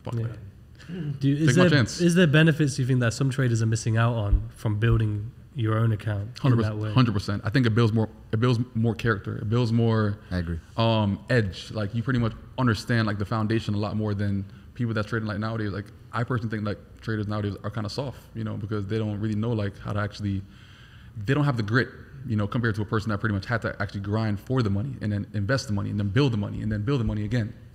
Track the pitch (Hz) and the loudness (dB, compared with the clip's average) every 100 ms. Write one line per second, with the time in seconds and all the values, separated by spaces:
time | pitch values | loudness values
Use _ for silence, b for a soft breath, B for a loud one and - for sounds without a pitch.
0 | 117 117 113 - - - - - - 180 | -4 -4 -6 -8 -16 -20 -20 -20 -12 -8
1 | 147 135 135 147 156 147 180 147 110 - | -6 0 0 2 4 6 6 6 2 2
2 | 175 175 170 151 160 151 147 123 127 127 | 4 6 6 8 6 6 0 0 2 2
3 | 120 - 135 123 127 113 110 110 117 110 | 2 0 -2 2 2 2 2 0 2 2
4 | 117 117 101 104 107 - 113 104 117 110 | 2 0 2 0 0 -6 -2 2 4 4
5 | 107 104 113 - - 143 110 110 113 107 | 2 -2 -6 -14 -14 -4 0 2 2 0
6 | 113 101 107 123 139 120 107 107 107 113 | -2 -4 -6 0 2 4 2 -2 0 2
7 | 123 101 - 101 - 135 117 107 117 113 | 2 0 -2 -4 0 2 4 4 4 4
8 | 107 - - 113 123 117 127 113 113 104 | 0 -4 -4 0 2 2 0 0 0 2
9 | 120 101 110 110 107 117 117 117 117 110 | 0 0 -2 -6 0 0 2 4 4 4
10 | 104 101 - 90 85 80 - - 113 110 | 2 -2 -4 -4 -4 -6 -6 0 2 4
11 | 101 98 - 127 101 - - 107 104 117 | 2 0 2 2 2 -4 -10 -6 -4 -2
12 | 117 127 113 - - - 127 104 - 117 | 0 0 0 -4 -10 0 2 2 0 0
13 | 110 104 101 113 107 113 107 104 104 107 | 2 0 -2 -2 0 0 0 -2 -2 -2
14 | 107 101 101 98 98 B B - 120 107 | -2 0 0 -2 -4 B B -6 -2 -2
15 | 104 117 107 98 110 113 104 98 101 - | -2 -4 -2 -4 -4 -4 -4 -6 -10 -18
16 | - 113 120 127 113 110 104 101 - - | -8 -6 -2 -2 -2 -4 -4 -6 -10 -12
17 | - 110 104 107 101 95 107 113 104 - | -6 -4 -2 -2 -4 -4 -6 -6 -6 -6
18 | 139 - - 113 107 107 101 107 98 110 | -8 -10 -14 -8 -8 -6 -4 -4 -2 -2
19 | 107 104 110 107 117 110 101 - 120 104 | -2 -2 -2 -2 -2 -2 -4 -6 -6 -4
20 | 104 - 104 98 98 B B B B B | -4 -4 -2 -2 -6 B B B B B
21 | B - 104 139 143 117 101 123 113 - | B -8 0 2 2 0 2 2 0 -6
22 | - - - 107 101 123 113 104 101 110 | -18 -14 -2 -2 0 0 0 -2 -2 -2
23 | 113 101 113 98 - 113 - - 101 101 | -2 -2 0 -2 -2 -2 -2 -4 -6 -6
24 | 98 110 110 104 - 131 110 101 135 117 | -2 0 0 -4 -2 0 2 0 -2 -4
25 | 107 101 - 107 101 135 - 101 104 104 | -4 -2 -4 -4 0 -2 0 -2 -2 -2
26 | 101 95 143 104 104 104 110 107 104 143 | 0 2 2 0 -4 -4 -4 -2 0 0
27 | 110 107 104 120 104 - - | 0 -2 -2 -2 -2 -8 -20